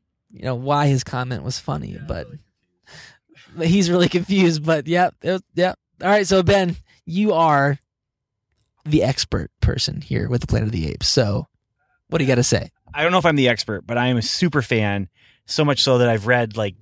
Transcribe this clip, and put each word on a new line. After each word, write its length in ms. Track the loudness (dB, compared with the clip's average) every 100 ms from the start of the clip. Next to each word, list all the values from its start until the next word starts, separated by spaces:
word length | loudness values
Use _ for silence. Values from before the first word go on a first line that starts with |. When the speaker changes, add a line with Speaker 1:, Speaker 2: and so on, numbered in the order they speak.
| _ _ _
Speaker 1:
you 120 | -10
know, 120 | -6 -4
why 320 | 0 2 2
his 160 | 2
comment 400 | -2 -6 -6 -6
was 160 | -8 -8
funny, 340 | -8 -8 -8
Speaker 2:
Yeah, 60 | -12 -10
Speaker 1:
but, 200 | -10 -10
Speaker 2:
really. 120 | -16 _ _ _ _ _ -20 -20 _ _ _ -16 -4
Speaker 1:
but 100 | 2
he's 220 | 2 2
really 200 | 2 2
confused. 540 | 0 0 2 2 2 0
But 220 | -2 0
yeah, 220 | 0 0 -2
it, 200 | -4 -4 -6 -2
yeah. 180 | -2 -2 _ -6
All 60 | 0
right, 180 | 2 4
so 160 | 2
Ben, 320 | 4 2 0 -4 -12 _ -6
you 280 | -2 0
are 460 | 4 4 4 2 0 _ _ _ _ _ _ _ _ _ _ 0
the 160 | 2
expert 460 | 2 -2 -4 -6 -6 _
person 400 | -2 0 -4 -6
here 260 | -6 -4 -2
with 120 | -4
the 60 | -2
Planet 200 | -2 -2
of 40 |
the 160 | -4 -6
Apes. 180 | -4 -2
So 400 | 0 0 -2 -6 _ _ _ _ _ -6
what 100 | -2
do 40 | 2
you 20 |
gotta 160 | 2
say? 260 | 2 0 -2 _ -12
Speaker 3:
I 80 | -2
don't 100 | 2
know 60 | 2
if 80 | 2
I'm 100 | 4
the 140 | 2
expert, 380 | 0 -4 -8 -4
but 100 | -2
I 100 | 0
am 100 | 0
a 40 |
super 400 | -2 -2 0 0
fan, 480 | 0 0 0 -2 -6 _ _ _ -8
so 180 | -2 0
much 160 | 0
so 160 | 2 2
that 120 | 2
I've 180 | 2 0
read, 280 | 0 0 -4
like, 180 | -6 -4